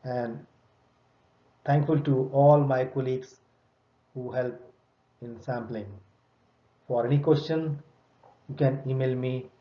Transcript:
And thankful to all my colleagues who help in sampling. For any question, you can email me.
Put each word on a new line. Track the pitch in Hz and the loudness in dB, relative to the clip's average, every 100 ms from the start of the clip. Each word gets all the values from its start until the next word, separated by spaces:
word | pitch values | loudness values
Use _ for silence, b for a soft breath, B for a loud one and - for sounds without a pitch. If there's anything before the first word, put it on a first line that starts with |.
And | 131 123 117 135 - _ _ _ _ _ _ _ _ _ _ _ | -6 -4 -4 -8 -16 _ _ _ _ _ _ _ _ _ _ _
thankful | - 143 147 151 | 0 2 2 0
to | 147 131 131 | 2 0 0
all | 139 143 147 | 6 8 8
my | 139 131 | 6 0
colleagues | 127 139 131 127 - - _ _ _ _ _ _ _ | -2 -4 -4 -4 -6 -20 _ _ _ _ _ _ _
who | 131 123 | -12 -6
help | 127 127 - - _ _ _ _ _ | -4 -4 -6 -18 _ _ _ _ _
in | 120 113 | -16 -12
sampling. | - 120 110 113 98 101 _ _ _ _ _ _ _ _ - | -8 -6 -6 -10 -10 -16 _ _ _ _ _ _ _ _ -4
For | 123 120 | -2 2
any | 147 | 2
question, | 160 147 - 160 160 143 - _ _ _ - _ - | 4 2 2 -2 -2 -6 -12 _ _ _ -20 _ -16
you | |
can | - 135 139 131 | 0 0 0 -4
email | 131 131 | -2 -2
me. | 127 127 127 - _ | -2 -4 -6 -8 _